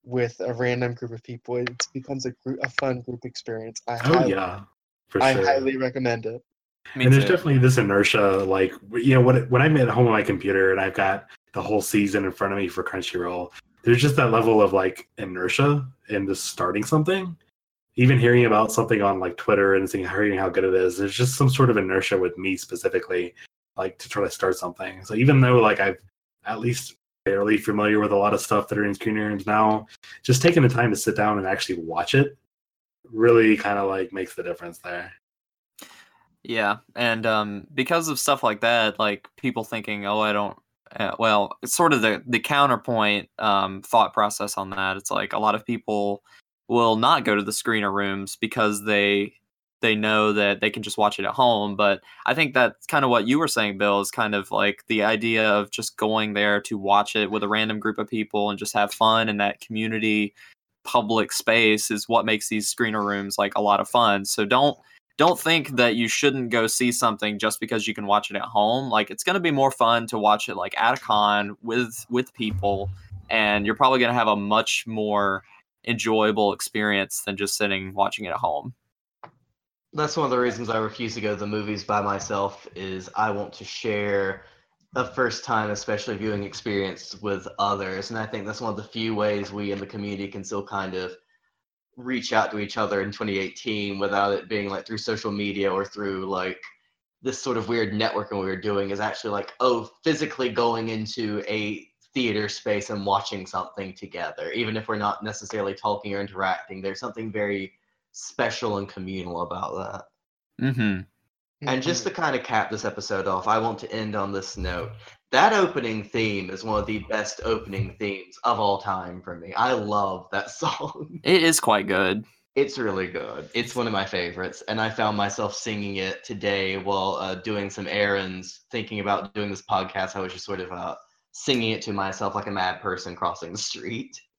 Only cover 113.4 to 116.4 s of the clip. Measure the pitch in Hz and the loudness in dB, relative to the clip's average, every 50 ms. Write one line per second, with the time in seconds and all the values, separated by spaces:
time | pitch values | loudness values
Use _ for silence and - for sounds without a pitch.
113.4 | - 110 110 110 110 113 107 107 - - - 113 110 107 104 104 98 101 101 98 | 0 2 2 2 0 -2 -4 -6 -10 -8 -8 -6 -6 -4 -4 -4 -4 -4 -6 -8
114.4 | 92 - - - 85 90 90 87 80 110 110 - - - - _ _ _ - 131 | -8 -8 -10 -8 -6 -6 -4 -6 -8 -10 -12 -18 -20 -20 -20 _ _ _ 2 4
115.4 | 180 220 220 202 190 180 - 143 117 113 110 110 101 - - 117 110 107 101 98 | 4 4 4 4 2 2 0 -4 -4 -4 -6 -6 -8 -6 -4 -2 -2 -2 -2 -4